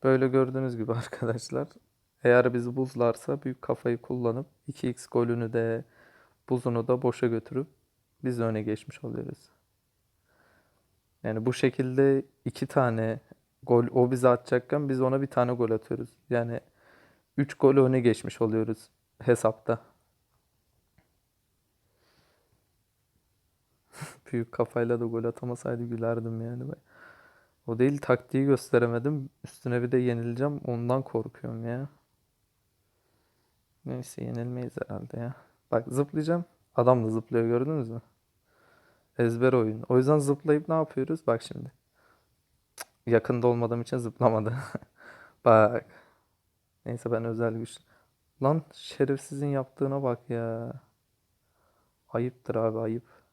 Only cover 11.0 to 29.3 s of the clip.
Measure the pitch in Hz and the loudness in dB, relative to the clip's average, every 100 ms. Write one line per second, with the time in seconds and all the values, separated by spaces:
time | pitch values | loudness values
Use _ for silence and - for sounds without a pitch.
11 | _ _ 117 110 117 123 135 - 127 127 | _ _ -6 -4 -2 0 0 0 -2 4
12 | 139 135 135 _ - - 139 - 127 113 | 4 4 0 _ -10 -6 -2 2 2 2
13 | 113 110 _ - _ _ - 120 117 127 | -2 -4 _ -20 _ _ 2 4 4 4
14 | 123 127 127 120 - 131 - 147 147 131 | 4 4 4 4 2 -2 0 -2 0 0
15 | 131 135 139 - 123 123 117 110 - - | 0 0 -2 0 0 2 0 0 -2 -8
16 | 117 _ _ 123 117 117 _ _ _ _ | -8 _ _ -2 -2 -6 _ _ _ _
17 | _ _ _ - 143 - 135 139 131 131 | _ _ _ -4 -4 4 4 6 6 6
18 | 120 110 - - 113 110 110 110 - _ | 4 2 -2 -2 0 0 -2 -6 -10 _
19 | _ _ - 120 110 110 - 117 - _ | _ _ 0 2 2 -2 -4 -4 -4 _
20 | _ _ _ _ _ _ _ _ _ _ | _ _ _ _ _ _ _ _ _ _
21 | _ _ _ _ _ _ _ _ _ _ | _ _ _ _ _ _ _ _ _ _
22 | _ _ _ _ _ _ _ _ _ _ | _ _ _ _ _ _ _ _ _ _
23 | _ _ _ _ _ _ _ _ _ - | _ _ _ _ _ _ _ _ _ -18
24 | - - - 120 117 - 117 - 117 120 | -18 -18 -8 -6 -6 -2 -2 0 -2 0
25 | 117 117 113 - 123 120 135 120 120 117 | -2 -4 -4 -6 -8 -8 -6 -6 -6 -4
26 | 113 117 113 113 113 120 131 - _ - | -2 -2 -4 -6 -8 -10 -10 -12 _ -20
27 | - - _ _ _ _ - 117 127 143 | -20 -20 _ _ _ _ -8 2 2 2
28 | - 123 - 135 139 135 - 120 117 117 | 0 0 0 0 2 2 4 2 2 0
29 | 131 151 135 | -2 -4 -6